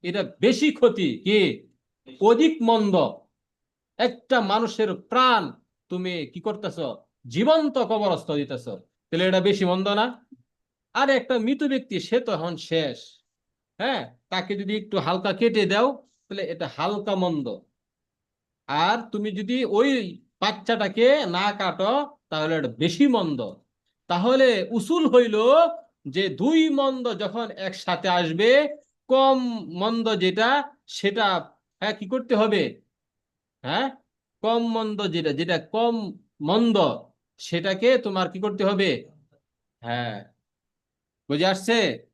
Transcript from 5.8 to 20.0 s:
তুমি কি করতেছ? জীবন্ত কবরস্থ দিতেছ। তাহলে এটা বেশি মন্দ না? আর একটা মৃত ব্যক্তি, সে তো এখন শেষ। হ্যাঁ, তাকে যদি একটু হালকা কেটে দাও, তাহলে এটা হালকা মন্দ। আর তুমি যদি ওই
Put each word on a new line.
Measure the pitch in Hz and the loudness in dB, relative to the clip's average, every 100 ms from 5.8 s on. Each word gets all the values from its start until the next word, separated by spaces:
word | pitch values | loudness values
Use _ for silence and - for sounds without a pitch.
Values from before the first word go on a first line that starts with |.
| _ | _
তুমি | 180 185 175 139 | -8 -6 -6 -8
কি | 180 | -8
করতেছ? | 214 208 202 156 139 - _ _ 123 | -8 -6 -8 -6 -8 -10 _ _ -8
জীবন্ত | 131 247 320 302 262 | 0 4 4 4 -2
কবরস্থ | 202 220 202 160 - | 0 0 0 -2 -4
দিতেছ। | 147 139 127 123 98 _ _ _ | -6 -4 -10 -10 -14 _ _ _
তাহলে | 165 185 | 0 2
এটা | 185 | 2
বেশি | 190 202 | 2 0
মন্দ | 180 185 196 | 0 0 0
না? | 202 240 240 _ - _ _ _ _ _ | 0 -2 -4 _ -20 _ _ _ _ _
আর | 220 277 | -2 2
একটা | 262 254 247 | 0 0 -2
মৃত | 220 285 | 0 0
ব্যক্তি, | 294 269 - 185 | 0 -2 -4 -8
সে | - 240 | -2 -2
তো | 233 | 0
এখন | 170 170 170 | -4 -4 -8
শেষ। | - 165 147 117 - _ _ _ _ _ _ - | -4 -2 -2 -6 -16 _ _ _ _ _ _ -6
হ্যাঁ, | 233 233 120 _ _ | -4 -4 -6 _ _
তাকে | 185 185 202 | -6 -4 -6
যদি | 196 214 | -4 -6
একটু | 208 196 | -2 -2
হালকা | 147 185 196 | 0 -2 -2
কেটে | 196 233 214 | 0 2 2
দাও, | 185 202 262 269 _ _ | 2 2 2 -2 _ _
তাহলে | _ 196 | _ -10
এটা | 160 165 151 - | -8 -8 -10 -4
হালকা | 175 208 208 | -4 -4 -4
মন্দ। | 190 180 156 120 95 _ _ _ _ _ _ _ _ _ _ - | -2 0 -2 -6 -12 _ _ _ _ _ _ _ _ _ _ -4
আর | 147 175 233 226 | 0 2 0 -4
তুমি | 208 214 | -6 -4
যদি | 190 202 254 | -6 -4 -2
ওই | 220 202 277 262 | 0 2 2 2